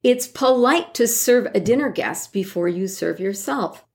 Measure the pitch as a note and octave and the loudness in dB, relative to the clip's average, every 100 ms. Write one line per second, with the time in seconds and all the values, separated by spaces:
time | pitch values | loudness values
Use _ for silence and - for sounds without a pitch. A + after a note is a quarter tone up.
0 | B3 B3 - - C4 B3+ B3 E4+ - - | 4 2 -2 0 2 4 4 2 -2 -2
1 | A#3 - - B3 G3+ G3+ F3 B3+ C#4 - | 0 0 2 2 2 -2 2 0 0 -4
2 | A2 D#3+ - G3+ F#3+ F3 F3 F3 F#3+ F#3+ | -6 -8 -6 -6 -4 -2 -2 -2 -6 -4
3 | E3+ E3 F#3+ G3+ - C4+ F3 - _ | -6 -4 -6 -6 -6 -4 -6 -8 _